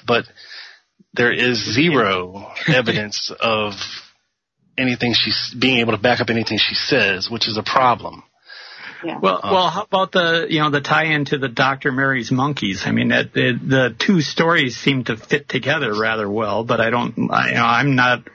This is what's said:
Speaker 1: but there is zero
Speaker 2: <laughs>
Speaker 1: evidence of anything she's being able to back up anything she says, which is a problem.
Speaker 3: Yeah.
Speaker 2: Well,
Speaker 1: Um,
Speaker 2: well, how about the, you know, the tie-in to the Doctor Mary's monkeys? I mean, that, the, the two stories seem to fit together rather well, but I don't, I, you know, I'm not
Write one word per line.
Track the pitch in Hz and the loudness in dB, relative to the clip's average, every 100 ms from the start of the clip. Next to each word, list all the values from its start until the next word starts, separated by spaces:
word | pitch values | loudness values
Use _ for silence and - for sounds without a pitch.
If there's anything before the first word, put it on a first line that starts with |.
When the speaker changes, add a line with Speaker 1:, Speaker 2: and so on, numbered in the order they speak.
| - | 0
Speaker 1:
but | 117 - - - - - - _ _ _ | 0 -2 -12 -20 -20 -20 -20 _ _ _
there | - 120 | -2 0
is | 110 123 117 101 | 2 0 0 -2
zero | 110 170 139 104 95 90 101 - - | 2 2 4 2 0 -4 -12 -14 -4
Speaker 2:
<laughs> | - | 0
Speaker 1:
evidence | 127 113 110 107 - - - | 2 2 -2 -4 -6 -8 -4
of | 113 110 104 95 - - - _ _ _ _ _ _ - | -2 0 -2 -6 -12 -14 -20 _ _ _ _ _ _ -4
anything | 127 120 120 | -2 0 0
she's | 110 - - - 123 | 0 0 -4 -6 -2
being | 127 127 | 0 2
able | 113 | 2
to | 107 | 2
back | 123 120 | 2 2
up | 120 | 0
anything | 113 107 104 | -2 0 0
she | - 104 | 0 -2
says, | - 135 101 95 95 | 0 2 2 -2 -4
which | 117 - | -4 -2
is | 110 | -2
a | |
problem. | - 135 127 113 - - - _ - - - - - - | 0 2 4 2 -4 -16 -20 _ -20 -20 -20 -18 -18 -12
Speaker 3:
Yeah. | 170 - | -10 -2
Speaker 2:
Well, | 190 185 | 0 0
Speaker 1:
Um, | 202 | 0
Speaker 2:
well, | 185 175 | 2 2
how | 170 | -2
about | 214 190 185 | -2 -2 0
the, | 190 170 170 160 | 0 2 2 0
you | 156 | 0
know, | 151 | 2
the | 143 | 0
tie-in | 139 151 160 151 143 | 2 2 2 0 0
to | 147 | -2
the | 131 | -2
Doctor | 117 135 135 143 | 0 0 0 -2
Mary's | 131 135 131 110 | 0 0 0 0
monkeys? | 127 139 139 101 95 - | 0 0 -2 -4 -4 -2
I | |
mean, | 113 120 | 0 2
that, | 120 117 | 0 0
the, | 135 127 120 | 0 0 0
the | 135 131 127 113 | 0 2 2 0
two | - 185 | 2 2
stories | 139 - 165 170 131 - | 2 0 2 2 0 -2
seem | - 135 | 0 0
to | 113 113 | -2 -6
fit | - 151 - | -2 -4 -2
together | 131 120 156 127 | -4 -2 0 0
rather | 104 110 110 101 | 0 0 0 -2
well, | 107 107 104 | -2 -2 -2
but | 120 117 | 0 0
I | 113 | 2
don't, | 120 123 120 123 | 0 0 -2 0
I, | - 127 | 0 2
you | 123 | 2
know, | 117 | 2
I'm | 117 143 131 | 4 4 4
not | 123 120 - | 4 2 -4